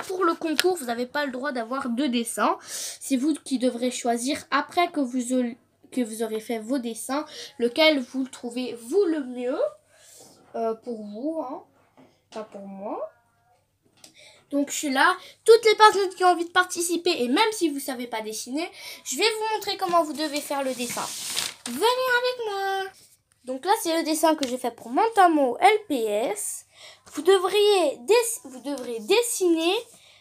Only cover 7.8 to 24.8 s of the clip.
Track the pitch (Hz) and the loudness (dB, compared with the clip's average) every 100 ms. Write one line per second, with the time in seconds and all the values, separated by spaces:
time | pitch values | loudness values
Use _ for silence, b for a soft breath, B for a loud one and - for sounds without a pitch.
7.8 | 311 294 240 262 262 - 240 233 247 233 | 4 4 0 -6 -6 -8 -10 -6 -8 -8
8.8 | 226 349 381 320 247 247 247 311 587 605 | -2 2 2 0 -4 -6 -4 -2 -4 -6
9.8 | _ B B B B B _ 226 226 226 | _ B B B B B _ -6 -4 -4
10.8 | - 226 208 208 285 320 254 320 - _ | -8 -10 -10 -8 -6 -6 -6 -10 -16 _
11.8 | _ _ - _ _ 220 214 202 196 196 | _ _ -20 _ _ -14 -12 -14 -14 -12
12.8 | 202 339 622 _ _ _ _ _ _ _ | -10 -8 -10 _ _ _ _ _ _ _
13.8 | _ _ - b b b b 285 285 - | _ _ -20 b b b b -2 -2 -2
14.8 | 302 269 320 370 B B - 453 453 415 | -2 4 4 2 B B 8 8 8 8
15.8 | 427 381 381 370 359 339 339 370 359 - | 8 6 0 2 4 4 2 0 0 0
16.8 | 349 330 359 330 240 294 440 427 330 277 | -2 -2 0 0 2 2 2 0 -2 -2
17.8 | - 247 247 226 214 214 - 269 349 B | -8 -8 -8 -8 -8 -10 -6 -6 -6 B
18.8 | B B - 247 427 440 440 427 403 392 | B B -8 0 0 0 -4 -4 -4 -4
19.8 | 370 339 311 277 311 285 277 277 269 247 | 0 0 0 -2 -4 -4 -4 -4 -4 -4
20.8 | 240 - 160 - - - - - - 247 | -6 -6 -6 -8 -8 -6 -8 -10 -10 -2
21.8 | 427 508 508 480 494 508 440 392 392 392 | 0 2 2 2 0 -4 -6 -4 -4 -4
22.8 | 381 - - _ _ _ 240 262 339 453 | -6 -12 -20 _ _ _ -10 -6 0 0
23.8 | 349 330 294 311 320 311 262 247 240 - | 2 0 0 2 2 2 0 -4 -6 -8